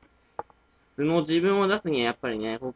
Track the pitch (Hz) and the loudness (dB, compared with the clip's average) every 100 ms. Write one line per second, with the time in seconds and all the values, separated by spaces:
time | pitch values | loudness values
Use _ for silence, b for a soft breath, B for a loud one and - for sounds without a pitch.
0 | _ _ _ - - _ _ _ _ - | _ _ _ -16 -16 _ _ _ _ -4
1 | 147 170 151 165 185 196 196 214 175 139 | 0 2 2 2 2 2 2 0 0 0
2 | 120 120 127 110 110 113 127 | 0 -2 -4 -4 -4 -6 -8